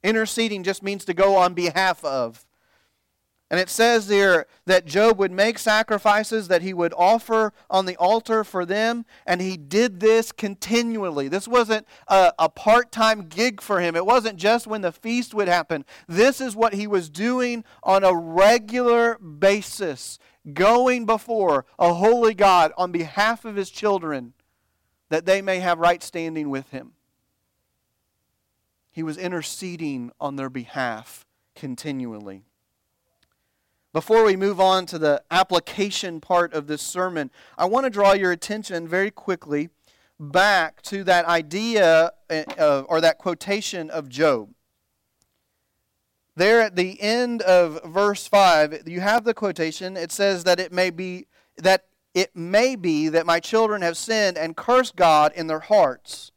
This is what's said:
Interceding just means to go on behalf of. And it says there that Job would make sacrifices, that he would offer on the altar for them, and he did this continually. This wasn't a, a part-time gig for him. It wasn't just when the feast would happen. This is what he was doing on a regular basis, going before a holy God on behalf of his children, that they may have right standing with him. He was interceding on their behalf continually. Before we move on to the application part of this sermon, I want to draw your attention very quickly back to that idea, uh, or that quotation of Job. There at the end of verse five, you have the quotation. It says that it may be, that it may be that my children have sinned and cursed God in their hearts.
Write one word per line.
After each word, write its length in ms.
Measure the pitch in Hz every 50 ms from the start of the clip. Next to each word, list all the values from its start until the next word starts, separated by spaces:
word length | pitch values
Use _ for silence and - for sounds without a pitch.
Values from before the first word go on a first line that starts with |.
Interceding 600 | - 196 220 226 220 214 - 233 226 220 208 196 180
just 180 | 185 196 -
means 220 | - 196 202 196 -
to 100 | - 180
go 220 | 170 196 196 196
on 180 | 190 180 180 180
behalf 500 | 175 175 175 143 185 190 190 170 - -
of. 400 | 151 139 131 123 117 113 - _ _ _ _ _ _ _ _ _ _ _ _ _ _ _ _ _ _ _ _ _ _
And 120 | 156 175
it 80 | 185 180
says 380 | - - 226 233 240 226 202
there 400 | 196 208 202 196 196 180 160 - _ _ _ _
that 200 | 180 185 185 180
Job 320 | 156 143 196 214 226 226 190
would 140 | 196 190
make 260 | 180 185 202 226 226 -
sacrifices, 920 | - 226 214 214 220 - 220 202 - 220 202 214 214 - 226 220 202 170
that 140 | 185 170
he 100 | 170 190
would 220 | 185 175 175 170 -
offer 560 | 147 175 185 226 233 - - 226 220 220 208 _ _ _ _
on 160 | - 185 190
the 100 | 185 180
altar 480 | - 175 180 220 226 220 - 226 220 214
for 200 | - - 185 175
them, 400 | 170 196 208 220 226 233 240 226 _ - - _
and 140 | - 175 180
he 160 | 185 190 190
did 420 | 165 147 139 170 208 240 247 190 175
this 320 | 202 220 220 226 226 -
continually. 920 | - - - 202 202 _ - 180 220 233 233 233 226 220 202 180 156 143 139
This 220 | 139 156 196 196 233
wasn't 380 | 233 247 233 208 220 214 208 _ - - _ -
a, 240 | 196 190 185 170 - -
a 100 | 160 156
part-time 760 | _ - - 214 220 240 247 233 - 226 220 220 220 214 185 160
gig 320 | 151 180 226 254 214 196
for 200 | - - 208 180
him. 160 | 175 170 165
It 100 | 165 185
wasn't 320 | 196 240 254 214 226 202 170
just 300 | 170 208 233 240 - 220
when 140 | 214 214
the 100 | 196 175
feast 420 | 160 _ - 226 233 247 240 - -
would 140 | 214 202 180
happen. 360 | 175 175 156 _ 170 143 135 _ - - _ -
This 320 | 165 180 226 262 262 -
is 140 | 269 254 202
what 200 | 214 226 226 202
he 120 | 196 208
was 240 | 214 202 190 170 156
doing 540 | 147 165 208 240 247 254 247 247 240 233 220 _ - _
on 220 | - - 190 196 196
a 100 | 185 185
regular 1040 | 170 170 165 165 180 196 208 233 247 214 208 226 247 247 240 233 233 233 233 226 226
basis, 1000 | 196 165 151 147 185 196 202 208 190 - - - 196 170 139 - - - - - _ _ _ _ _ -
going 520 | 143 147 185 202 233 240 254 254 247 247 233
before 640 | 208 226 214 - - 233 220 196 175 147 135 127 _ _
a 180 | - 175 170 175
holy 400 | 170 190 220 233 240 233 220 220
God 380 | 185 208 196 185 175 165 156 156
on 160 | - 180 180
behalf 520 | 175 170 165 156 - 196 208 220 233 220 -
of 120 | 226 208
his 140 | 202 190 -
children, 640 | - - - 208 202 185 165 156 147 135 123 120 _ _ _ _ _ _ _ _ _ _ _ _ _ _ _ _
that 180 | 156 160 170
they 160 | 185 190 196
may 160 | 196 196 190 180
have 220 | 185 180 175 165
right 240 | 165 175 175 170 -
standing 460 | - - 175 165 165 160 156 151 147
with 200 | 135 135 135 _
him. 220 | - 131 127 123 _ _ _ _ _ _ _ _ _ _ _ _ _ _ _ _ _ _ _ _ _ _ _ _ _ _ _ _ _ _ _ _ _ _ _ _ _ _ _ _
He 100 | _ 170
was 160 | 160 160 151 165
interceding 920 | 185 180 185 170 151 - - - 190 185 175 160 165 151 139 127 120 120 _ _
on 160 | - 143 139
their 140 | 139 135 135
behalf 760 | 127 131 117 - - 139 131 120 113 110 113 - - - _ _ _ _ _ _ _
continually. 880 | - - 139 127 - - 156 139 131 127 120 110 104 104 98 95 95 98 _ _ _ _ _ _ _ _ _ _ _ _ _ _ _ _ _ _ _ _ _ _ _ _ _ _ _ _ _
Before 300 | _ 160 - - 220 226
we 140 | 226 214 190
move 240 | 190 196 196 202 175
on 260 | 190 190 190 185 180
to 140 | 160 180 160
the 200 | 156 151 143 143 _ _
application 880 | 165 180 190 _ 185 175 - - - - 196 202 185 - - 185 170 160
part 320 | - _ 185 175 175 160 160
of 140 | 156 143 143
this 120 | 151 147
sermon, 480 | - - - 180 185 185 175 160 143 127 _ _ - _ _ -
I 60 | 165
want 220 | 185 214 254 269
to 40 | 262
draw 220 | 208 202 202 196
your 180 | 196 202 190 180
attention 560 | 175 170 - - 208 214 208 - 190 170 170
very 240 | 165 170 185 196 214
quickly 580 | _ - - - 185 165 - 156 147 147 151 170 _ _ _ _ _ _ _ _ _ _
back 600 | 156 143 143 175 190 208 202 185 165 156 _ _
to 200 | _ - 208 196
that 220 | 196 180 180 175 170
idea, 880 | 165 170 165 160 147 156 196 220 233 233 214 190 165 165 160 165 170 - _ _ _
uh, 540 | 160 156 151 - - - 160 151 143 139 135
or 140 | - 170 160
that 180 | 165 165 156 _
quotation 720 | - 185 175 - - 196 202 208 208 - - 180 165 156
of 180 | - 160 147 135
Job. 420 | 123 135 156 156 135 117 107 104 _ _ _ _ _ _ _ _ _ _ _ _ _ _ _ _ _ _ _ _ _ _ _ _ _ _ _ _ _ _ _ _ _ _ _ _ _
There 240 | 156 180 208 226 233
at 160 | 226 214 185
the 260 | 180 180 185 185 -
end 400 | 208 208 226 240 247 240 240 226
of 400 | 202 185 185 180 175 165 151 160 -
verse 440 | 170 160 190 202 208 202 - - -
five, 560 | - 202 196 185 170 156 151 151 156 - -
you 140 | 165 170 180
have 240 | 185 202 214 240 214
the 100 | 233 226
quotation. 600 | - 220 196 175 - 165 160 156 - 185 185 190
It 160 | 185 170 175
says 320 | - - 202 196 196 180 165
that 160 | 190 180 170
it 120 | 185 170
may 180 | 180 185 185 180
be, 360 | 170 165 185 185 180 185 - _ _ _ _ _ _
that 300 | - 160 185 190 185 _ _ _ _ _ _ _
it 220 | 180 190 - _
may 400 | 175 165 175 190 214 240 262 262
be 320 | 214 175 180 156 147 156 156
that 180 | 156 165 165
my 140 | 170 165 170
children 420 | 165 - - 220 226 214 214 202
have 140 | 180 170 165
sinned 420 | - - - 226 220 208 190 180 180
and 180 | 156 165 165
cursed 380 | - - - 247 254 254 - -
God 380 | - 180 165 156 151 151 151 -
in 140 | 180 165 160
their 100 | 156 156
hearts. 720 | - - 214 208 170 135 127 - _ - - - - - _